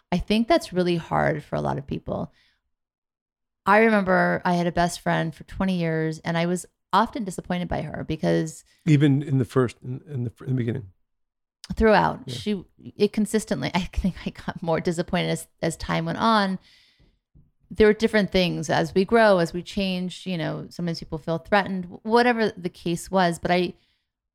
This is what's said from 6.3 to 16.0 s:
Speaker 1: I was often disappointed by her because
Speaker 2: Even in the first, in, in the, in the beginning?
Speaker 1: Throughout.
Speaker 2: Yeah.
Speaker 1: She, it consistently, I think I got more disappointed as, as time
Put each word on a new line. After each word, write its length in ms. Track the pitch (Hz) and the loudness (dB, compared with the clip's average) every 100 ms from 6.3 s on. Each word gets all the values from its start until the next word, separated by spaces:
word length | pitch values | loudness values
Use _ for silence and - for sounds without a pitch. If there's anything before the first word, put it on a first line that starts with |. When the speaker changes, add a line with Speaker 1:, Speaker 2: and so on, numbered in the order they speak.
| 165 | -2
Speaker 1:
I 100 | 175 | 0
was 200 | 180 - _ _ | -2 -6 _ _
often 300 | 190 233 294 | 0 0 -4
disappointed 460 | 190 - - 180 170 | -8 -8 -6 -6 -4
by 140 | 143 | -6
her 200 | 151 - | -6 -8
because 640 | 151 156 175 165 160 - - _ 170 | -6 -2 0 0 -2 -8 -20 _ 2
Speaker 2:
Even 360 | 143 147 135 | 4 6 2
in 160 | 147 135 | 2 0
the 60 | |
first, 320 | 123 131 120 - | 0 0 0 -2
in, 160 | 131 131 - | -14 -14 -10
in 160 | 117 | -8
the, 80 | 120 - | -8 -8
in 80 | - | -4
the 40 | |
beginning? 340 | 131 117 - 95 _ _ _ _ _ _ _ - 185 | -4 -2 -6 -8 _ _ _ _ _ _ _ -8 2
Speaker 1:
Throughout. 440 | 220 190 160 151 - | 4 6 4 -2 -10
Speaker 2:
Yeah. 80 | |
Speaker 1:
She, 300 | 123 208 202 - _ - - | -8 -6 -6 -8 _ -12 0
it 160 | 208 | 0
consistently, 580 | - 208 220 - 160 151 | 2 0 -2 -2 -4 -2
I 60 | 180 | -2
think 360 | 175 - 190 - 185 | -2 -2 -2 -4 -10
I 40 | |
got 300 | - - - | -10 -10 -6
more 200 | 170 165 | -2 0
disappointed 480 | 180 170 175 175 165 | 0 -2 -2 -2 -2
as, 180 | 165 - _ | -4 -8 _
as 140 | 165 - | -4 -4
time 280 | - 165 | -4 -4